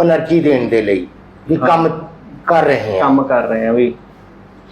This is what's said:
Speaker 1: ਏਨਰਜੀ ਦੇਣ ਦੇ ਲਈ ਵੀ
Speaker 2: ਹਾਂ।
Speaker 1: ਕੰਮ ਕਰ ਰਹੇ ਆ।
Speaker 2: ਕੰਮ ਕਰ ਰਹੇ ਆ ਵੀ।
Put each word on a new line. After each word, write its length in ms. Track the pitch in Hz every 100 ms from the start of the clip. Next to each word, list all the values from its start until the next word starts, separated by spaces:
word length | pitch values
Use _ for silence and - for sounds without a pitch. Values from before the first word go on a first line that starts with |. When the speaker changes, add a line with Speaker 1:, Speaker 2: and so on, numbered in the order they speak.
Speaker 1:
ਏਨਰਜੀ 380 | 170 160 160 165
ਦੇਣ 300 | 147 131 113
ਦੇ 120 | 113
ਲਈ 260 | 104 98 87 - - - -
ਵੀ 60 | 160
Speaker 2:
ਹਾਂ। 120 | 135
Speaker 1:
ਕੰਮ 220 | 165 165 - - - - - -
ਕਰ 160 | 165
ਰਹੇ 360 | 147 131 107 95
ਆ। 40 |
Speaker 2:
ਕੰਮ 200 | 139 135
ਕਰ 180 | 135 123
ਰਹੇ 260 | 110 113 113
ਆ 40 |
ਵੀ। 240 | 120 120 - - - - - - - -